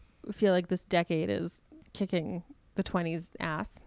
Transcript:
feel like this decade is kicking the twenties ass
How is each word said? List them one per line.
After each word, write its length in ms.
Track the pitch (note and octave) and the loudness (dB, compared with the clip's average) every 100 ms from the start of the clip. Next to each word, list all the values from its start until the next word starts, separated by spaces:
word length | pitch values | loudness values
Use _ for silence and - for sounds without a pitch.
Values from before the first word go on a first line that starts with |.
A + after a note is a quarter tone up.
| - - - | -20 -18 -10
feel 200 | G#3 G3+ | 2 4
like 160 | F3+ F3 | 4 2
this 160 | F3+ | -2
decade 460 | - F3 E3+ D#3+ D#3+ | 2 2 4 2 2
is 320 | - E3 - _ - - | 0 -2 -8 _ -20 -12
kicking 480 | - G3 F3+ D#3 F3 - - _ | -4 0 0 -2 -6 -8 -18 _
the 80 | - | -6
twenties 480 | F#3+ F#3 E3+ E3 E3 - | -2 0 0 -2 -6 -6
ass 380 | E3 D#3 G3+ - | -4 -4 -6 -10